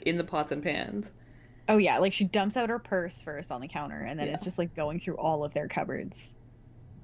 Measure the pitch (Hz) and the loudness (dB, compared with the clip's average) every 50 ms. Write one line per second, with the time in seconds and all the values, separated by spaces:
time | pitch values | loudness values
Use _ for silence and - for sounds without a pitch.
0 | - - 165 175 165 - - 156 151 - 147 147 147 180 151 - - - - 202 | 0 2 2 2 0 0 0 -2 0 0 -2 -2 -2 0 0 0 -2 -2 -4 -4
1 | 202 - - - - - - - - - - - - - 214 214 196 165 123 120 | -6 -6 -10 -18 -20 -20 -20 -20 -20 -20 -20 -4 2 6 6 8 8 6 6 6
2 | 175 196 190 - 208 180 - 214 196 208 - 254 233 220 233 240 226 - 202 185 | 4 4 4 2 2 2 4 4 2 2 2 0 0 0 0 -2 -2 -2 0 0
3 | 170 175 - - - 160 151 143 - - 139 123 127 - - 156 147 139 147 147 | 0 -2 -6 -10 -10 -10 -8 -8 -8 -8 -8 -8 -8 -8 -6 -6 -6 -6 -6 -8
4 | 143 113 139 156 147 147 147 - - 185 180 - 170 170 - - 156 147 156 170 | -6 -6 -4 -4 -4 -4 -4 -4 -4 -4 -2 -2 -2 -2 -2 -2 -4 -2 -2 -4
5 | - - 160 - - 160 160 151 147 147 - 147 151 - - 151 - - 135 147 | -4 -4 -4 0 0 2 2 2 0 -2 -2 -2 -2 -2 -2 -4 -2 -2 -4 -6
6 | - - - - - - - - - - - - - - - - - - - - | -6 -8 -10 -12 -14 -16 -18 -20 -20 -20 -20 -20 -20 -20 -20 -20 -20 -20 -20 -20